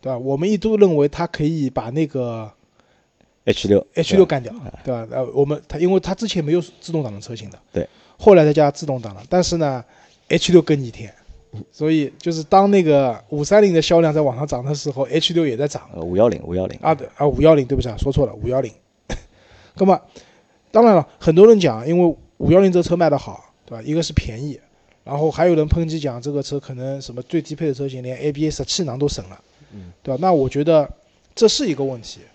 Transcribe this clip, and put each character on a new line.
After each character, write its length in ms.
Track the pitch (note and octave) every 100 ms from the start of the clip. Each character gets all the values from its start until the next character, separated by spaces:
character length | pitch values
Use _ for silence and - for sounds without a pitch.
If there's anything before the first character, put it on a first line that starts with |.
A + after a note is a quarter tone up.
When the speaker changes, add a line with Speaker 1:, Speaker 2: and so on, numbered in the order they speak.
Speaker 1:
对 100 | -
吧？ 60 | B2+
我 180 | C3 C#3
们 140 | F3+
一 80 | G#3
度 180 | A3 G#3+
认 220 | G3 D#3
为 100 | C#3+
它 180 | - E3+
可 200 | - D3+
以 240 | D#3+ C3+
把 200 | C#3 A2+
那 140 | C3+ D#3
个 440 | C#3 A#2+ A2+ G#2+ _ _ _ _ _ _ _ _ _ -
Speaker 2:
H 220 | - G2
六。 180 | G2+ -
Speaker 1:
H 220 | - E3 G3
六 100 | F3+
干 160 | C#3+
掉， 100 | A#2+
Speaker 2:
对 80 | A3+
吧？ 200 | C3 -
Speaker 1:
对 100 | -
吧？ 140 | A#2+ A2+
呃， 140 | A#2+ B2
我 120 | B2+ C#3+
们， 160 | D3 _
它， 100 | D3+
因 140 | F3
为 80 | F#3+
它 160 | F3 F#3+
之 120 | A3
前 160 | F#3+
没 100 | D3
有 80 | E3+ E3+ _
自 100 | -
动 120 | E3
挡 100 | C3
的 80 | G2+
车 140 | - A2+
型 140 | G2+
的。 100 | - _
Speaker 2:
对。 160 | - - _ _ _
Speaker 1:
后 160 | -
来 120 | F#3+ D3+
再 80 |
加 180 | D3+ D3
自 140 | - D3
动 160 | C3
挡 120 | A2
了， 80 | G2+ A2
但 140 | F3+
是 140 | F3 E3+
呢 260 | D3+ C3 - _ _ _ _
，H 240 | C3+ -
六 80 | F3
更 200 | D#3 D3+
逆 80 | B2
天。 240 | - A2+ - _ - _ G#2+ -
所 220 | _ D3+
以 200 | D#3+ C#3 -
就 140 | -
是 100 | E3
当 280 | D#3 F#3+ G3+
那 100 | G3+
个 400 | E3 C#3+ C3+ A2 _
五 140 | D3
三 180 | D3 G3+
零 120 | G#3
的 80 | E3
销 180 | D3+ E3+
量 140 | E3
在 80 | D3+
往 140 | D3 A#2
上 100 | D3+
涨 160 | B2+
的 100 | C3
时 160 | D3 D3+
候 140 | C3+
，H 300 | C3 D3 -
六 120 | E3+ D#3
也 120 | A#2
在 100 | C#3+
涨。 220 | - -
Speaker 2:
呃， 80 | -
五 140 | E2 F2+
幺 140 | A#2
零， 120 | F2 -
五 100 | F2+
幺 100 | F#2+
零。 140 | -
Speaker 1:
啊， 140 | - D#3
对， 120 | A#2+ _
啊， 120 | C#3+
五 140 | B2
幺 140 | D3+ D#3
零， 100 | B2
对 100 | C3+
不 60 |
起 80 | A#2+
啊， 80 | A2
说 140 | C#3+
错 140 | C3+ C3
了， 80 |
五 140 | G#2+ A#2
幺 140 | B2+
零。 100 | B2 - _ _ _ -
<laughs> 520 | - _ _ _ _ -
那 100 | G3
么， 140 | F3 _ - _ _ _ _ _
当 140 | G#3+ A#3
然 100 | F#3+
了， 100 | D3+ _
很 160 | - D#3+
多 100 | G#3+
人 140 | A3
讲， 260 | E3+ A2 B2+
因 140 | F3
为 160 | F3 D3 _ _
五 140 | D3+
幺 100 | F3
零 100 | G3
这 100 | F3+
车 140 | E3+ F3
卖 140 | E3
得 80 | C#3+
好， 360 | - - _ _ _
对 120 | A2+
吧？ 60 | A#2
一 80 |
个 80 | D#3
是 120 | D#3+
便 280 | D#3 - A2
宜， 160 | D3 C3 _ _ _ _
然 140 | - C#3+
后 120 | D#3
还 180 | D3 F3
有 80 | D#3+
人 120 | D3+
抨 180 | - E3
击 140 | D#3
讲 220 | C#3+ A#2+
这 100 | B2
个 100 | C#3+
车 160 | C#3 C#3+
可 160 | - B2+
能 260 | C3 C#3
什 120 | B2+
么 80 | A#2+
最 180 | B2+ E3
低 120 | D#3
配 140 | D3 D#3+
的 60 |
车 140 | B2+ C#3
型 140 | C3
连 160 | B2 B2+
A 140 | D3
B 180 | C#3+ D#3
S 140 | D3
气 200 | C3+ - E3
囊 120 | A#2+
都 120 | C#3+
省 180 | - F#2
了， 120 | F#2+ _ _ D3
Speaker 3:
嗯。 180 | G#2 F2+ -
Speaker 1:
对 120 | -
吧？ 40 | B2+
那 100 | F#3
我 160 | E3+ C3
觉 160 | C#3
得 260 | D3+ D#3+ C3+ - _ _ _ -
这 140 | A3
是 180 | - C4
一 80 | C3+
个 80 |
问 180 | C3+ B2
题 200 | G#2 - F2